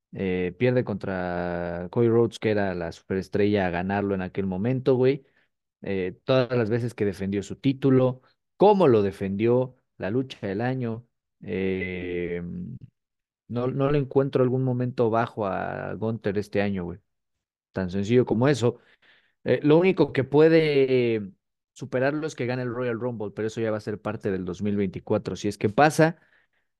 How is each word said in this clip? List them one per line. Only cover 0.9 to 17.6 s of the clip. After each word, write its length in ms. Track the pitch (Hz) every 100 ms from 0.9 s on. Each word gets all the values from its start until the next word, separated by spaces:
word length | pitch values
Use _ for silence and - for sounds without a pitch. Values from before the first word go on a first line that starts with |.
| 98 98 92 90 87 87 87 87 87 90
Cody 180 | 123 117
Rhodes, 300 | 117 113 -
que 120 | 113
era 240 | 104 98 90
la 160 | 85
superestrella, 760 | - - 95 90 101 104 104 92
a 20 |
ganarlo 420 | 85 92 101 101 95
en 60 |
aquel 240 | 92 - 95
momento, 500 | 92 117 131 131 123
güey. 300 | 131 139 _ _ _ _ _ _
Eh, 380 | - 95 92 104 -
todas 260 | 131 120 123
las 140 | 104
veces 240 | 117 120
que 120 | - 101
defendió 360 | 92 98 101
su 120 | 92 95
título, 680 | 135 131 139 131 127 127 _ _ _ -
cómo 300 | 196 202 156
lo 140 | 113
defendió, 760 | 101 - 98 98 113 123 127 - _ -
la 140 | 95
lucha 340 | 123 131 - 101
del 140 | 98
año. 460 | 123 131 117 113 - _ _ _
Eh, 1040 | 98 95 95 95 95 90 90 87 87 87 87 87 90 87 - _ _ _ _ _ -
no, 200 | 117 127
no 240 | 139 139
le 60 | 147
encuentro 440 | 135 135 139 135
algún 200 | 127 131
momento 460 | 131 123 123 127 117
bajo 360 | 113 120 - 98
a 480 | 92 92 95 95 95
Gunther 420 | 110 113 107 98
este 240 | 101 101
año, 220 | 101 95 87
güey. 140 | 90 _ _ _ _ _ _